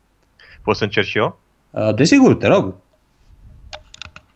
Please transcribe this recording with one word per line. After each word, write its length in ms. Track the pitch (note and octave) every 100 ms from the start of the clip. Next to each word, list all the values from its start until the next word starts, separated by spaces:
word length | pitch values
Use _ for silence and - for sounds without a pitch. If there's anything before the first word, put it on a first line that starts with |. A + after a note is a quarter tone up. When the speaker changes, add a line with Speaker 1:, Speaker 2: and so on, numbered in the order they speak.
| _ _ _ _ - -
Speaker 1:
Pot 120 | - G#2
să 80 |
încerc 220 | G#2 G#2 F#2+
și 120 | G#2+
eu? 220 | C3 - _ _ _
Speaker 2:
Uh, 240 | - A2 A2
desigur, 400 | D#3+ C#4 B3 B2+
te 120 | G2+
rog. 280 | F#3+ G2 F#2 _ _ _ _ _ _ - - - - _ - - - _